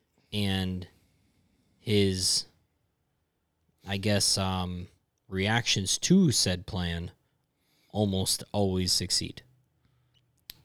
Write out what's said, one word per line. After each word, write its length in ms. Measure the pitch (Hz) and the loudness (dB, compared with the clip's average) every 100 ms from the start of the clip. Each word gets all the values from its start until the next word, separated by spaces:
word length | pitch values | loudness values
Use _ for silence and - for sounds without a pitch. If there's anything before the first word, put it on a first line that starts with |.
| _ _ _ | _ _ _
and 560 | 104 101 95 92 92 90 _ _ _ _ _ _ _ _ _ | -4 0 0 -2 -6 -10 _ _ _ _ _ _ _ _ _
his, 680 | - 104 98 92 92 - - _ _ _ _ _ _ _ _ _ _ _ _ _ - | 0 4 4 2 0 -2 -4 _ _ _ _ _ _ _ _ _ _ _ _ _ -8
I 80 | 101 | -2
guess, 400 | 104 101 - - | 2 2 2 0
um, 520 | 95 92 90 90 90 _ _ _ - | 0 -2 -4 -6 -10 _ _ _ -8
reactions 720 | 95 98 117 - - 92 - | -2 0 0 0 -2 -2 -2
to 300 | - 185 170 | 4 4 6
said 340 | - 101 90 - | 2 0 -2 -4
plan 460 | 98 87 85 90 - _ _ _ _ _ _ _ | -6 -4 -4 -8 -12 _ _ _ _ _ _ _
almost 540 | 104 104 95 92 - - | -2 0 0 -2 -4 -4
always 400 | 104 98 92 90 | 0 0 0 0
succeed. 480 | - 90 - 87 - - _ _ _ _ _ _ _ _ _ - - | 0 -2 -4 -4 -10 -20 _ _ _ _ _ _ _ _ _ -20 -20